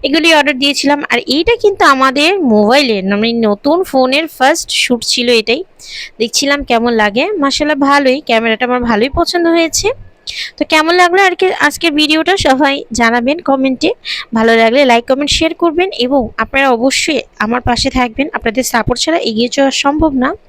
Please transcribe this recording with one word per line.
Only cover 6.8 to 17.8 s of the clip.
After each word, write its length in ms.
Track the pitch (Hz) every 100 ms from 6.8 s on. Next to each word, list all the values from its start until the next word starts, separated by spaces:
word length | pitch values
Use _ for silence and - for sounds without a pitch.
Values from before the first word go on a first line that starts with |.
| 233
লাগে, 320 | 226 208 208 339 415
মাশাআল্লাহ 360 | 277 262 302 302 277
ভালোই, 280 | 285 269 262 -
ক্যামেরাটা 360 | 226 226 220 247
আমার 120 | 247
ভালোই 300 | 240 214 254 330
পছন্দ 280 | 339 349 339
হয়েছে। 400 | 330 330 - 403 554 - _ - - - -
তো 60 |
কেমন 300 | 294 311 311
লাগলো 260 | 359 349 370
আর 120 | 381
কি 120 | 349 370 370
আজকের 320 | 294 - 330
ভিডিওটা 420 | 294 302 311 320 381
সবাই 480 | 294 262 285 277 -
জানাবেন 460 | 226 226 240 240 320
কমেন্টে। 500 | - 269 262 254 320 480 - - -
ভালো 220 | 226 226 226
লাগলে 280 | 226 247
লাইক, 200 | 277 233 240
কমেন্ট, 220 | 262 285
শেয়ার 240 | - 320
করবেন, 340 | 330 339 311 381
এবং 360 | - 247 277 220 -
আপনারা 300 | 226 269 269
অবশ্যই 500 | 233 262 - - 285 - _
আমার 220 | 214 247
পাশে 300 | 247 233